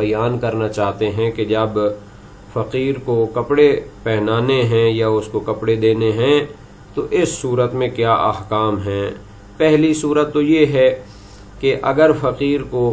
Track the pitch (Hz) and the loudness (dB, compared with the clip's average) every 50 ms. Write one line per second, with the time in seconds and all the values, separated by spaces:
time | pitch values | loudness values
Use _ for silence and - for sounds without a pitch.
0 | 107 107 107 107 113 120 123 120 120 113 110 113 110 107 107 - 104 101 95 - | -2 -2 0 0 -2 -2 -2 -2 -4 -4 -2 -2 -4 -4 -2 -2 -4 -2 -2 -2
1 | 107 104 101 107 113 113 113 113 110 101 107 110 110 107 104 104 104 104 104 - | -2 -2 -2 -2 -2 -2 -2 -4 -4 -2 0 0 0 -2 -2 0 -2 -2 -2 -4
2 | - - - - - - - - - - - 123 110 - - 131 131 135 135 127 | -12 -20 -20 -20 -20 -20 -20 -20 -18 -10 -6 -6 -6 -4 -4 -4 -2 -2 -4 -4
3 | - 127 120 117 113 110 110 123 120 131 143 143 147 143 131 - - - - - | -4 -2 0 0 0 0 -2 -4 -2 0 2 4 6 4 4 2 -4 -8 -14 -8
4 | - 113 110 110 107 107 113 117 120 131 135 131 120 113 117 113 113 113 113 113 | -4 -2 0 0 0 0 0 0 2 2 2 2 2 2 2 2 2 2 2 2
5 | 113 110 110 107 107 - - 107 104 - 107 110 - 110 113 110 110 110 113 110 | 0 0 0 0 -2 -2 -6 -6 -4 -4 -6 -4 0 -2 0 2 2 2 2 2
6 | 113 110 107 110 117 135 147 147 135 - - - - - - - - - - - | 2 0 0 0 2 2 2 2 0 -2 -10 -18 -20 -20 -20 -20 -20 -14 -8 -8
7 | 143 - - 175 175 - - - - 131 123 123 123 120 123 127 127 120 123 - | -6 -2 0 0 0 0 -2 -4 -4 -2 0 0 0 0 0 -2 -4 -4 -2 -2
8 | 113 113 113 80 80 107 104 92 95 - 107 107 107 107 104 101 95 101 98 101 | 0 2 2 2 2 0 -2 -4 -6 -4 -2 -2 0 0 -2 -2 -4 -4 -4 -4
9 | 101 95 - - - - - - - - - - 160 156 156 151 156 160 151 151 | -4 -6 -8 -10 -16 -20 -20 -20 -20 -14 -4 0 2 2 4 4 4 2 0 0
10 | - 147 147 147 151 147 147 151 147 147 160 160 151 135 135 139 131 131 127 - | 0 0 0 0 0 0 0 0 2 2 4 4 4 4 4 4 4 4 2 0
11 | - - - - - - - - - - - - - 135 127 - - 135 135 139 | -8 -16 -20 -20 -20 -20 -20 -20 -20 -20 -10 -4 -2 -2 0 0 -2 -2 2 4
12 | 156 156 147 117 127 131 120 - 143 139 143 143 127 113 127 123 123 120 | 4 4 4 2 0 -4 -2 -2 -2 -2 -2 -2 -4 -4 -2 -2 0 0